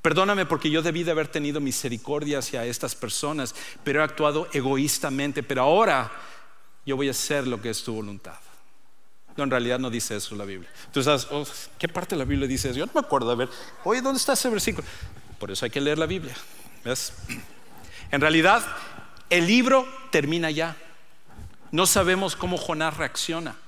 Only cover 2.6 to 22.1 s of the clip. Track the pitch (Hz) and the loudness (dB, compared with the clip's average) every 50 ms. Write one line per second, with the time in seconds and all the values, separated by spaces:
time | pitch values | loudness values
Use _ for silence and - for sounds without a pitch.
2.6 | 117 120 120 - - 123 - - - 110 - - - 147 156 151 131 117 - - | -2 -2 -4 -4 -4 -6 -4 -6 -6 -4 -4 -2 -2 -2 -2 -2 -4 -4 -6 -10
3.6 | - - - - - 147 139 147 156 147 147 - 151 147 147 156 - - - 143 | -12 -12 -14 -6 -2 2 4 4 4 2 2 2 2 4 4 2 -2 0 -2 0
4.6 | 123 135 139 135 143 147 - - - 147 135 135 139 147 135 151 131 - 139 131 | 2 2 4 4 2 2 2 0 0 -2 0 0 -2 0 -2 -4 -2 -2 2 4
5.6 | 127 143 165 202 226 196 147 131 117 101 - - - - - - - - - - | 6 6 8 8 6 6 4 2 2 -2 -8 -12 -12 -14 -14 -16 -16 -16 -16 -18
6.6 | - - - - - 139 135 131 143 139 123 - - - 151 143 131 127 123 104 | -18 -16 -16 -12 -4 -2 0 0 0 0 0 -2 -2 0 0 0 0 0 -2 -2
7.6 | 104 120 110 - - - 113 110 107 101 101 95 - 90 73 - - - - - | -4 -4 -4 -4 -4 -4 -4 -4 -6 -8 -10 -12 -12 -14 -14 -14 -16 -16 -16 -16
8.6 | - - - - - - - - - - - - - - - - 143 135 131 123 | -18 -18 -16 -16 -16 -16 -16 -16 -16 -16 -16 -16 -16 -12 -4 -2 0 2 2 2
9.6 | 120 120 123 127 131 123 113 117 104 - 110 104 - - 107 101 101 98 98 92 | 2 2 0 0 0 -2 -2 -4 -4 -4 -4 -6 -6 -8 -8 -8 -8 -8 -10 -12
10.6 | 87 - - - - - - 139 127 143 147 131 127 - 139 147 143 - - - | -12 -14 -14 -14 -14 -2 0 2 4 4 4 4 2 -2 -4 -6 -6 -6 -10 -12
11.6 | - - - - - 165 - 180 180 - - 156 131 131 143 139 139 127 135 123 | -12 -14 -6 -6 -6 -4 -4 -4 -4 -2 -2 -2 0 0 2 0 2 0 0 -2
12.6 | 139 135 120 131 170 254 - 302 262 - 143 135 120 117 123 117 127 127 - - | -2 -2 -2 -2 -4 0 0 0 2 2 2 2 4 2 2 2 0 -2 -4 -12
13.6 | - - - - - 180 220 254 247 269 269 254 - - 262 - - 254 220 196 | -14 -14 -14 -6 0 0 0 2 2 0 0 2 2 2 2 2 2 2 0 2
14.6 | - 226 - - - - - - - - - - - - - - 104 98 98 - | 2 0 0 -2 -8 -10 -12 -12 -12 -12 -12 -12 -14 -14 -10 -10 -8 -6 -4 -4
15.6 | - 113 - 143 143 147 151 156 160 156 185 190 156 131 120 - - - - - | -4 -2 0 0 2 2 2 2 0 -2 -2 -4 -4 -8 -10 -12 -14 -14 -16 -16
16.6 | - - - - - 117 131 - - - - - - - - - - - - - | -16 -16 -16 -10 -4 -4 -4 -2 -4 -6 -8 -10 -10 -10 -10 -10 -10 -12 -14 -16
17.6 | - - - - - - - - - - - 143 147 156 160 160 160 185 208 233 | -16 -16 -16 -16 -14 -14 -14 -14 -4 0 2 4 6 6 6 8 8 8 6 6
18.6 | 220 - - - - - - - - - - - - - 175 175 170 175 220 247 | 4 -2 -8 -8 -10 -12 -12 -14 -14 -16 -16 -16 0 4 4 4 6 6 6 6
19.6 | 233 262 269 269 254 - - - - - - 160 143 143 165 170 165 156 151 156 | 8 8 6 6 4 2 -10 -14 -8 2 2 2 2 4 0 0 0 0 0 0
20.6 | 160 165 156 - - - - - - - - - - - - - - - - - | -2 -4 -4 -10 -14 -16 -16 -16 -16 -16 -16 -16 -16 -16 -14 -14 -14 -14 -14 -16
21.6 | - - - 160 190 180 - 214 185 175 | -10 -2 2 4 4 6 6 6 6 6